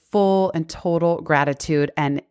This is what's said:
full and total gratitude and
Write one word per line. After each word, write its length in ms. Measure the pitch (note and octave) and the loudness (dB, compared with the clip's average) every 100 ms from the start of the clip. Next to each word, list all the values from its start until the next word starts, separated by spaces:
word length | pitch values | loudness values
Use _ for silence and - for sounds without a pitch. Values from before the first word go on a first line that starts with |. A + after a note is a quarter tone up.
| _ | _
full 420 | G#3 G3 F#3+ F#3 | 2 4 4 2
and 160 | E3 D#3+ | -2 -6
total 540 | - F3+ E3+ E3+ E3+ | -6 -2 0 0 -2
gratitude 680 | D#3+ D3 C#3+ C#3+ - D3 D3 - | 0 0 0 -4 -2 0 0 -2
and 240 | C#3+ C#3+ - | -2 -4 -8